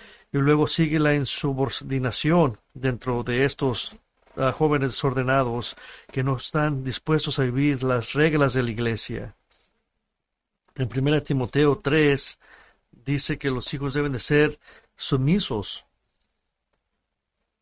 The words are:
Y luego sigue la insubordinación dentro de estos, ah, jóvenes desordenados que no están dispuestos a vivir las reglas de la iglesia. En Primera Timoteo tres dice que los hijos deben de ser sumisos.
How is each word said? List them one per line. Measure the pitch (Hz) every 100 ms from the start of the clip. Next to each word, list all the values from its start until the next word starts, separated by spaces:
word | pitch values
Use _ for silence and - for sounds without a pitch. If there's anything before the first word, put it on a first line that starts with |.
| - - _
Y | 143
luego | 139 151 156
sigue | - 160 156
la | 151
insubordinación | 147 135 - 143 131 135 - 139 135 127 - 151 175 147 110 _
dentro | 131 131 117 127 120
de | 117 123
estos, | 139 - 135 113 - - _ _ _ -
ah, | 131
jóvenes | - 156 147 135
desordenados | - 143 123 127 135 127 120 - - - - -
que | 135
no | 131 123
están | - 156 151 139
dispuestos | 131 117 - 156 147 139
a |
vivir | 131 123 147 135
las | 127 123 113
reglas | 139 156 151 135
de | 127
la | 120
iglesia. | 110 117 110 - 110 110 - _ _ _ _ _ _ _ _ _ _ _ _ _
En | - 120
Primera | 131 139 151
Timoteo | - 139 123 143 147 135
tres | 135 156 147 139 - - _ - _ _ _
dice | _ - 139 - 147
que | 143
los | 127 -
hijos | 139 143
deben | 143 147
de | 127
ser | - 147 151 - - - _ -
sumisos. | - 139 135 196 - 110 95 - _ _ _ _ _ _ _ _ _ _ _ _ _ _ _ _ _ _